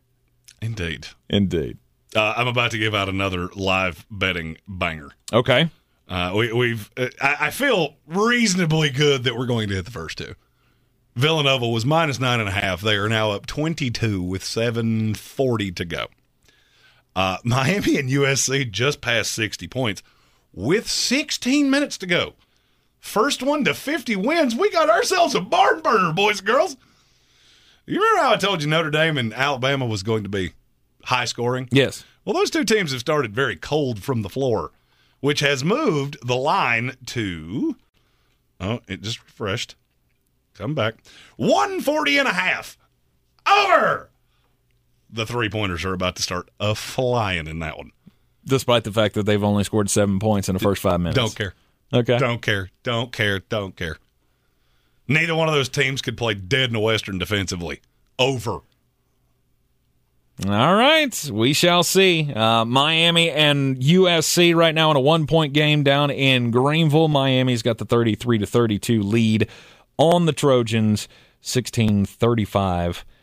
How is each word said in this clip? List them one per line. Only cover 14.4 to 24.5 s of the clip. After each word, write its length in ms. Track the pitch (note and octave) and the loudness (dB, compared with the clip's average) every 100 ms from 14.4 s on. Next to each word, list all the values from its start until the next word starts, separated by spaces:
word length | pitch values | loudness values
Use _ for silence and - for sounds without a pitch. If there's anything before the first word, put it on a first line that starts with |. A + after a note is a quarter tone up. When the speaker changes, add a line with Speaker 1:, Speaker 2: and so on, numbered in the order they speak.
Speaker 1:
seven 680 | - - A#2 A#2 A2+ A2 A2 | -6 -2 -2 0 -2 0 -2
forty 580 | G#2 - - C3+ A2+ G2+ | -4 -6 -2 0 0 -2
to 120 | F2 | -6
go. 220 | F2 D2+ A1 _ _ _ _ _ _ _ _ _ _ F2+ | -8 -8 -10 _ _ _ _ _ _ _ _ _ _ -4
Uh, 220 | F#2+ F2+ | -2 -2
Miami 540 | A#2 B2+ C3 G3 - C4 | -2 0 0 0 0 0
and 100 | B2+ | 0
U 140 | C#3 | 0
S 180 | C#3 C3+ | 0 0
C 220 | - C3+ | 0 -2
just 360 | C3 F#2+ C3 - | -2 -2 -2 -2
passed 320 | B2 A#2 G2 | -2 -2 -2
sixty 340 | - G#2+ - F2 | -4 -6 -6 -10
points 340 | B2+ B2 F#2 - _ _ _ _ | -6 -4 -6 -12 _ _ _ _
with 340 | - G#2+ G3+ A#3 | -8 -2 0 -2
sixteen 840 | - - C4 D4 - B3 D4 C#4 | -4 -2 -2 -2 -6 0 2 2
minutes 280 | C4+ C#4 - | 0 -2 -6
to 80 | F#3 | -2
go. 280 | E3+ F#2 - _ _ _ _ _ _ | -2 -2 -8 _ _ _ _ _ _
First 420 | - - C4+ C#4 | -4 0 0 0
one 220 | B3+ D4+ | -2 0
to 100 | F#3 | 0
fifty 400 | C#3+ - D#4 A#3+ | -2 -2 -4 -2
wins. 400 | G3+ A3 E4+ C#4 | -2 0 2 0